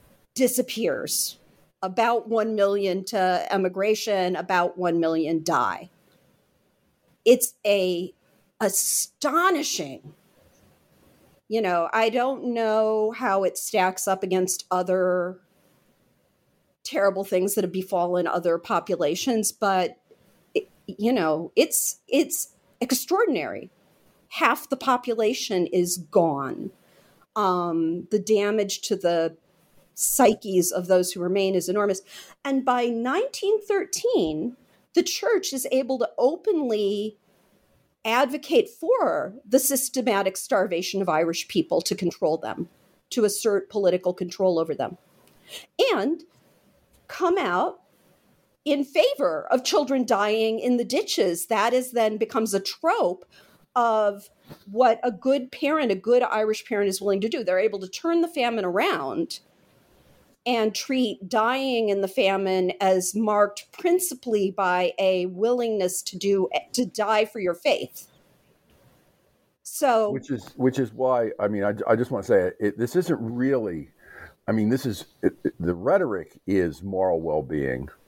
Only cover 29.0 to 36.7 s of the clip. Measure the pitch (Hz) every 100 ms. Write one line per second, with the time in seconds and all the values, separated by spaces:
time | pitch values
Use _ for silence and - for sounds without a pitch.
29 | 175 170 165 - _ _ _ _ _ -
30 | - - 226 214 208 185 175 - 180 185
31 | 180 185 180 196 190 185 180 208 202 190
32 | - - - - 277 269 262 247 240 233
33 | 247 330 539 - 403 427 - 403 - -
34 | 480 466 160 156 233 247 _ _ _ 339
35 | 349 - 427 427 - 269 - 262 254 262
36 | 226 - 254 339 427 330 254